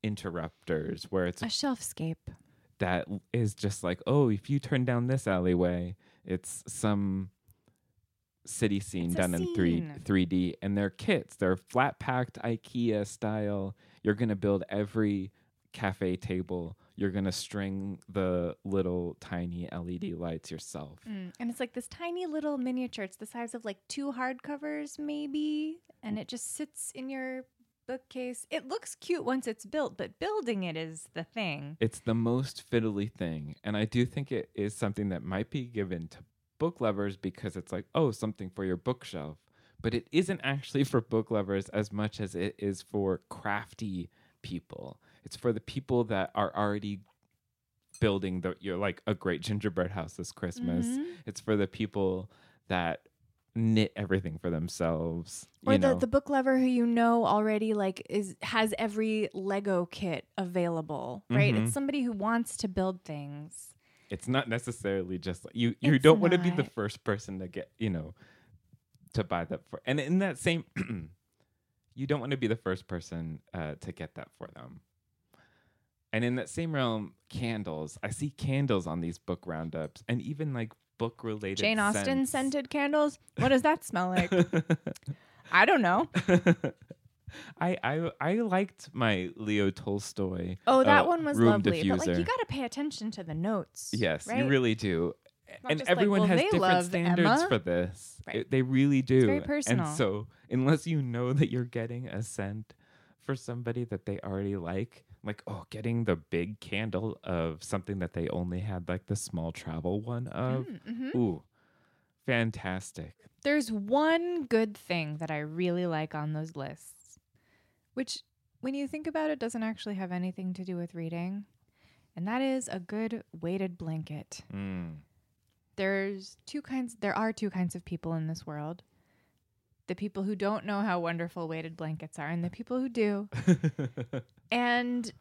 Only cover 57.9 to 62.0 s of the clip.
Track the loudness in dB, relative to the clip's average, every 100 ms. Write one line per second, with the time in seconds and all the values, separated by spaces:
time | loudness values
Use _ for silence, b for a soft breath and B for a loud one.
57.9 | -2 -4 -4 -4 -6 -2 2 2 2 -2
58.9 | 0 0 0 0 -2 -2 -2 0 0 0
59.9 | -4 -4 -4 -4 -6 -2 0 0 0 -2
60.9 | -6 -6 -8 0 4 6 4 2 0 -2
61.9 | 0